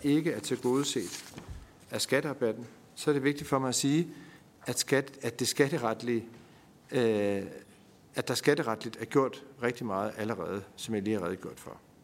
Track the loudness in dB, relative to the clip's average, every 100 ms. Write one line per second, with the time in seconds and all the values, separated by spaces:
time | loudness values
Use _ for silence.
0 | 4 4 2 -2 -4 -2 2 2 2 -2
1 | -4 -10 -12 -16 -14 -14 -14 -20 -8 -4
2 | 2 2 0 0 0 0 -8 -16 -20 -4
3 | 2 4 2 0 0 2 2 2 2 2
4 | 2 -4 -18 -20 -20 -14 -6 -4 2 2
5 | 2 -6 -6 -2 0 4 4 4 0 -2
6 | 0 -2 -2 -16 -20 -20 -20 -20 -4 2
7 | 4 4 2 0 -4 -12 -18 -20 -20 -20
8 | -12 -6 -2 2 4 4 2 -2 -4 -8
9 | 0 2 2 -2 -16 -2 -2 -2 -2 -2
10 | -2 -2 -4 -4 -4 -4 -6 -12 -4 -2
11 | 0 0 0 -4 -8 -14 -16 -16 -20 -20